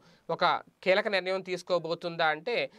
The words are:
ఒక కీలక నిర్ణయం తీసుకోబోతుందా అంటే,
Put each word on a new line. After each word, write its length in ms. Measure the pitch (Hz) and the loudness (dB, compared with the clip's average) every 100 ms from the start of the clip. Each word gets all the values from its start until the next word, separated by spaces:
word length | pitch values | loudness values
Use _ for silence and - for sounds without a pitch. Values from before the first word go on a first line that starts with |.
| _ - - | _ -18 -6
ఒక 160 | 160 175 135 - _ | 0 2 2 -4 _
కీలక 240 | 190 190 220 | 2 2 4
నిర్ణయం 340 | 190 180 190 | -2 -2 -4
తీసుకోబోతుందా 840 | 180 175 - 175 160 170 175 165 160 | -4 -8 -2 -2 0 -4 -4 0 0
అంటే, 460 | 151 165 220 135 | 0 -2 -2 -2